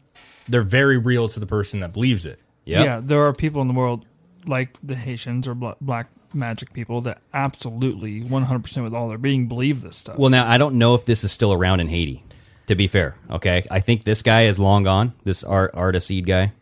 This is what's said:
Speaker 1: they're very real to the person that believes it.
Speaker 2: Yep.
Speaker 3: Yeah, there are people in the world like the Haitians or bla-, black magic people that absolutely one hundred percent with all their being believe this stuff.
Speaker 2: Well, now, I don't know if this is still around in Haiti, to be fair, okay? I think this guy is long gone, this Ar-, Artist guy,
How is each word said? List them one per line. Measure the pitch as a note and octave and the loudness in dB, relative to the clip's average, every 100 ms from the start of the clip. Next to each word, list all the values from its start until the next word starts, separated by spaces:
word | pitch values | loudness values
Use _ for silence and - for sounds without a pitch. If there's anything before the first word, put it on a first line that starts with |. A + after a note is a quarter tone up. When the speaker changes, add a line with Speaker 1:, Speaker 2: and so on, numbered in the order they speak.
| _ - - - - | _ -20 -20 -18 -2
Speaker 1:
they're | A#2+ | 0
very | G2 B2+ C#3 B2+ | 2 2 4 2
real | A2+ A#2+ A2+ | 2 0 -2
to | G#2+ | -6
the | G2+ | -4
person | G#2+ G2 G#2 | -4 -2 -6
that | F2 | -6
believes | F#2 B2+ G#2+ D#2 | -2 0 0 -4
it. | - _ _ - | -12 _ _ -4
Speaker 2:
Yep. | F#2 C3+ | 0 0
Speaker 3:
Yeah, | A#2 | -2
there | C3 D3 D3 | 0 2 2
are | |
people | C#3 D#3 D3 | 0 -4 -2
in | B2+ | -2
the | |
world | B2+ B2 A#2+ - _ _ _ - | -2 -2 -6 -12 _ _ _ -6
like | C3 B2+ - | -4 -6 -10
the | C#3 B2+ | -12 -10
Haitians | B2+ A#2+ B2+ B2 B2+ | -8 -10 -6 -6 -6
or | A#2+ | -8
bla-, | A#2 - | -10 -8
black | C3+ A#2+ A#2 _ _ | -6 -6 -8 _ _
magic | C#3+ A#2+ A2+ - | -6 -6 -6 -10
people | - A#2 A#2+ | -12 -8 -6
that | A#2+ - _ | -6 -10 _
absolutely | C#3+ C3+ - B2+ A#2 C3 G2 A2 G#2+ | -4 -4 -4 -8 -4 -4 -4 -8 -8
one | A#2+ C3+ | -4 -2
hundred | C3 B2+ | 0 -2
percent | - C3+ | -4 -6
with | A#2 | -6
all | A#2 A#2 | -6 -6
their | A2 | -4
being | C#3 C3+ A#2+ | 0 0 0
believe | A#2+ C3+ C#3 | 0 0 -2
this | E2+ - | -6 -10
stuff. | - C#3+ | -8 2
Speaker 2:
Well, | C3+ | 4
now, | B2+ A#2 | 4 6
I | A#2+ | 4
don't | D3 B2+ | 4 4
know | A#2 | 6
if | A#2+ - | 4 2
this | A2+ | 0
is | G#2 | 0
still | - G#2+ | 2 2
around | F2+ F#2 F#2+ | 4 4 2
in | E2 | 0
Haiti, | E2+ D#2 B1+ - - - _ - | -2 -2 -6 -14 -20 -20 _ -2
to | F#2+ | 0
be | G2 | 2
fair, | G2+ D2+ - - | 2 0 -4 -10
okay? | D#2+ F#2+ F2+ - | -4 0 0 0
I | F#2+ | -2
think | A2 A2+ | 0 0
this | G#2 G#2+ | 0 0
guy | - A2+ | 4 6
is | A2+ F#2+ | 6 4
long | G2 G2+ | 4 4
gone, | F#2+ F#2+ A#2+ - | 4 2 0 -2
this | G2 F2+ | -4 -4
Ar-, | - F#2+ F#2+ | 0 0 0
Artist | - F#2 F#2 - F#2+ F2+ | 0 -2 -2 -2 -2 0
guy, | F#2 G2 - | 2 0 -4